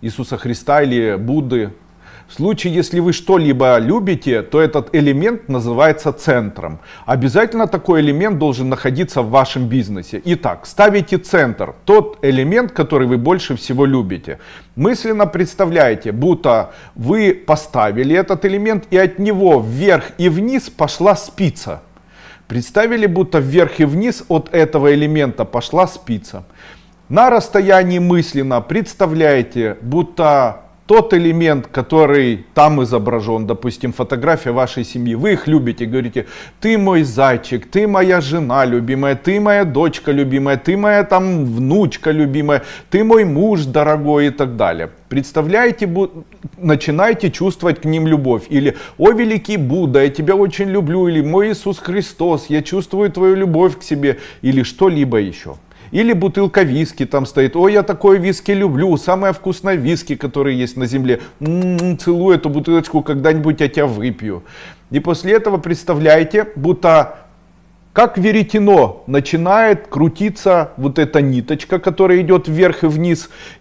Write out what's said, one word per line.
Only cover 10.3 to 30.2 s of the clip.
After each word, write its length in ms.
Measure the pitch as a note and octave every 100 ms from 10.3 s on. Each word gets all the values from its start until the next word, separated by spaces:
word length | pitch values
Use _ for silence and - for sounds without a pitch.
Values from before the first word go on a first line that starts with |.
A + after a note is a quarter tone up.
| E3+ F#3 G3 -
ставите 520 | - G#3 G3+ - F#3
центр, 580 | - F#3 C3 - E2+ -
тот 340 | - G#3+ - -
элемент, 500 | C#3 C3 C3+ G#3+ A#3+
который 340 | - D3 D3 B2+
вы 100 | B2
больше 380 | B2+ F3+ -
всего 320 | B2+ - B2+ C#3
любите. 540 | C3 G2 F2+ - C2+ - - -
Мысленно 540 | - F3 B3+ A3+ G#3+ G3+
представляете, 840 | F3 F3 - F#3 E3 C3+ G#2+ A2+
будто 600 | G#2+ D#3+ E3+ C3+ A2+ G2 - - -
вы 360 | A#2 G#3+ G3+
поставили 840 | F#3 - D3+ - B2 G#2+ G#2+ C3 E3+
этот 280 | F#3 F#3+
элемент, 420 | G3+ G3 G#3+ G#3+ -
и 60 | F#3
от 240 | F#3 F#3
него 400 | G3+ G3 F#3+ C#3
вверх 460 | A2 B2 G3 E3+ - -
и 100 | F3
вниз 400 | D#3+ A3 C4 -
пошла 460 | - D3+ - F#3+
спица. 680 | G3 - - F3+ - - D2+ - _ _ - - - -
Представили, 580 | A#2+ A#2+ G#3 A3+ A#3 G#3
будто 320 | F3 F3+ D#3+
вверх 400 | C3+ D#3+ E3+ -
и 60 |
вниз 400 | D3 D#3 A#3 - -
от 260 | D#3+ -
этого 400 | E3+ D#3 D#3 C#3+
элемента 520 | D3 D3+ D#3 C#3 A2
пошла 420 | A2+ A#2+ - E3 F3+
спица. 560 | - - A2 - G2 F#2 - - - _ _ -
На 220 | D#3 B3+
расстоянии 720 | A#3 - G3+ F#3+ F#3+ F3+ F3+
мысленно 600 | F3 F3 - C#3 C3 B2
представляете, 1160 | - G3+ G#3+ - F3+ D#3+ D3+ C3+ A#2+ B2 A2+ G2+
будто 840 | A#2 D#3 E3+ -